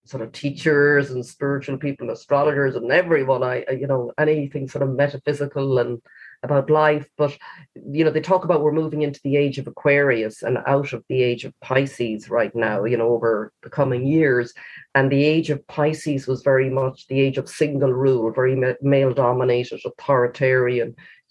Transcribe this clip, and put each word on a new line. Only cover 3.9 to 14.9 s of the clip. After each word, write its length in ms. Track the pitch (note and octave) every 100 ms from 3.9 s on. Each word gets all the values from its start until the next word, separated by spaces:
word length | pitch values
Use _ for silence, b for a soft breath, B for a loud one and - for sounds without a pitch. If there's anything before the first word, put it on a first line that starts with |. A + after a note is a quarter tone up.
| C3 A#2+ -
anything 520 | D#3 D#3 C#3 C#3+ C3+
sort 140 | C#3
of 120 | C#3 B2+
metaphysical 840 | C#3+ C3+ D3 C#3+ C#3 C#3 C#3 B2+
and 220 | A#2+ A#2 B B B B
about 260 | B2 C#3+ C#3
life. 400 | D3+ D3+ D3 - -
But, 180 | D3 - B E3+ D3 -
you 300 | - D3 D#3+
know, 60 |
they 100 | D#3
talk 240 | D#3 F3+ F3
about 160 | D#3
we're 100 | D3+
moving 300 | D#3 D#3 D3+
into 180 | D3 C#3+
the 120 | C#3 C#3+
age 220 | C#3+ C3+
of 100 | A#2
Aquarius 760 | - D3 C#3+ C#3 A#2 A2 -
and 160 | A#2+ B2+ C3
out 280 | C#3 C#3
of 100 | A#2 -
the 140 | B2+
age 200 | B2 A#2+
of 160 | - -
Pisces 720 | - C3 C3+ - A#2 G#2+ -
right 260 | A#2 G#2 A#2
now, 300 | A2 G2+ A2+
you 100 | A#2
know, 140 | A#2
over 420 | A#2 A2+ G#2+ G#2+ _
the 60 | -
coming 360 | C#3+ C3+ B2 C3+
years. 480 | D#3+ C#3+ B2 A#2 - B B B